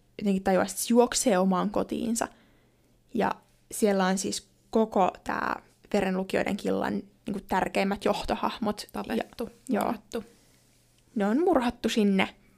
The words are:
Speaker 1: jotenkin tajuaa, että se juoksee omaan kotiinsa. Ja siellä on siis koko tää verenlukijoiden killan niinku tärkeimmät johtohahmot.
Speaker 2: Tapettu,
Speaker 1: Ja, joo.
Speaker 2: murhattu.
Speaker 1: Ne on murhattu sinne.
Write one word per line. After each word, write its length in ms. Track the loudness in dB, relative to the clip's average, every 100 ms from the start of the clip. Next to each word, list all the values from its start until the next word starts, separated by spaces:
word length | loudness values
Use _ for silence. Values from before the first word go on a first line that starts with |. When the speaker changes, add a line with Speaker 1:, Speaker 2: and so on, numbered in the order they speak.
| _ -6
Speaker 1:
jotenkin 220 | -2 0
tajuaa, 220 | 2 2 2
että 80 | -2
se 100 | 2
juoksee 480 | 4 4 2 2 4
omaan 300 | 4 2 0
kotiinsa. 580 | -2 -2 -4 -4 -2 -4 -8 _ _ _ _ _ _ _
Ja 180 | -2 -2 -2 _ _ -16
siellä 340 | -2 2 2 2
on 120 | 0
siis 300 | -2 -6 -10 _ _
koko 420 | 0 2 2 2 0
tää 380 | -4 -4 -4 -6 -10 _ -4
verenlukijoiden 640 | -2 0 -2 -2 -2 -2 -2
killan 360 | -2 -2 -2 -4 -8 _ -8
niinku 140 | -8 -4
tärkeimmät 580 | -2 0 0 -2 0 0
johtohahmot. 840 | 0 -2 -2 -4 -4 -4 -6 -8
Speaker 2:
Tapettu, 520 | -10 -6 -4 -4 -8 -12
Speaker 1:
Ja, 40 | -12 -4
joo. 140 | -2 -2
Speaker 2:
murhattu. 380 | -4 -8 -10 -10 -18 _ _ _ _ _ _ _ -2
Speaker 1:
Ne 100 | 0
on 140 | 2
murhattu 460 | 4 4 2 -2 -2
sinne. 460 | 2 4 4 0 -4 _